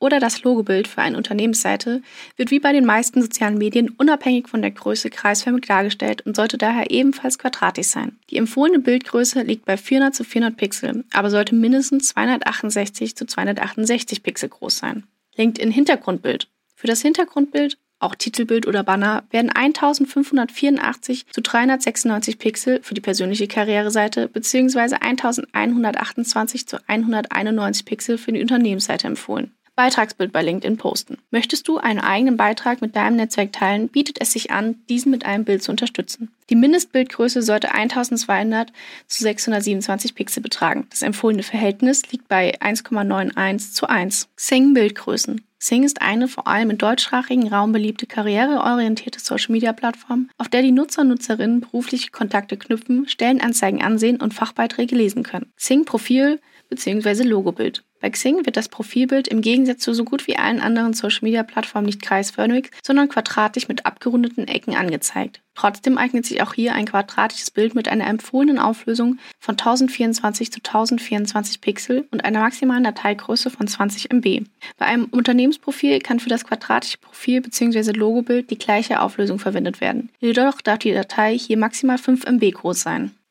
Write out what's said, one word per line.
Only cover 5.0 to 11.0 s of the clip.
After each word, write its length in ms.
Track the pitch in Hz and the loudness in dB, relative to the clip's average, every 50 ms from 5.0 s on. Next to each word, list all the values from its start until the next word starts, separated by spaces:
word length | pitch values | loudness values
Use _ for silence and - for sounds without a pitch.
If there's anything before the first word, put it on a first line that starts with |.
| - 180 | -4 -6
kreisförmig 580 | - - - 202 208 - - 247 247 247 - | -6 -2 0 0 0 0 0 0 0 0 2
dargestellt 600 | - 202 190 202 208 202 - 220 214 214 - - | 2 2 2 2 0 -2 -2 -2 -4 -4 -4 -6
und 80 | 214 208 | -6 -2
sollte 240 | - 220 220 - - | 0 0 0 0 0
daher 320 | 220 220 233 240 - - | 0 0 0 0 -2 0
ebenfalls 480 | - 247 262 277 269 - - 262 262 - | 2 2 4 2 2 0 -2 -4 -4 -4
quadratisch 480 | - 254 - - 185 175 - 196 185 | -4 -6 -4 0 -2 0 0 0 -4
sein. 320 | - - - - - - _ _ - | -4 -2 -4 -6 -8 -8 _ _ -6
Die 80 | - - | -2 -2
empfohlene 420 | 226 226 - 262 285 330 359 285 | -2 0 2 2 4 4 4 4
Bildgröße 640 | 254 254 247 254 254 - - 233 247 240 - 269 | 4 4 2 2 0 0 0 0 2 2 0 -2
liegt 240 | 220 - 220 - - | -2 -2 -4 -4 -2
bei 100 | - 196 | -4 -4
vierhundert 400 | 196 - - 262 269 277 277 277 | -2 0 0 2 4 4 2 0
zu 80 | - 233 | -2 -6
vierhundert 320 | - - 226 233 226 226 | -4 -2 0 0 0 0
Pixel, 480 | - 208 196 - - - - - 226 | -2 -4 -4 -4 -4 -6 -4 -4 -6